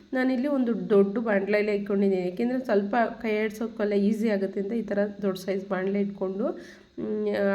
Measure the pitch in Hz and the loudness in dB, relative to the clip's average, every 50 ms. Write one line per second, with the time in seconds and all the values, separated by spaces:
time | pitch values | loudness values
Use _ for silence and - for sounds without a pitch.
0 | - - - 254 254 262 262 240 254 294 285 262 254 226 226 185 180 180 214 202 | -10 -4 -2 0 2 2 2 0 0 0 2 2 2 0 0 -2 0 4 6 6
1 | 202 202 196 247 226 226 202 196 196 196 208 208 208 214 208 202 202 208 208 196 | 6 4 2 -2 0 0 0 0 2 2 2 2 2 2 0 -2 -2 0 0 2
2 | 202 196 190 185 180 180 180 180 233 240 254 262 262 - 214 202 202 202 214 240 | 4 4 2 2 0 -2 -2 -2 -2 -2 -2 -2 0 0 2 2 2 2 2 0
3 | 226 226 240 - - 226 214 214 220 220 208 - 233 220 - - 208 208 202 202 | 0 0 -2 -4 -4 -2 0 0 0 -2 -2 -4 -6 -6 -4 -2 0 0 2 2
4 | 202 202 226 202 214 233 208 196 196 190 196 208 190 196 233 233 208 - 208 202 | 4 2 2 2 2 2 2 0 0 -2 -2 -4 -4 -2 -2 -4 -2 -2 0 0
5 | 202 208 208 - 208 196 185 185 - 202 190 196 190 - 196 180 190 196 196 202 | 0 -2 -2 -4 -2 -2 -2 -2 -4 -4 -4 -4 -4 -4 -4 -2 -2 0 0 0
6 | 196 202 - - 190 185 190 196 233 311 - - - - - - - _ _ - | 0 -2 -2 -4 -4 -4 -2 -2 -2 -4 -4 -6 -10 -18 -20 -20 -20 _ _ -8
7 | 220 214 214 214 214 208 208 208 202 196 196 | -6 -4 -2 -2 -2 -2 0 0 2 2 2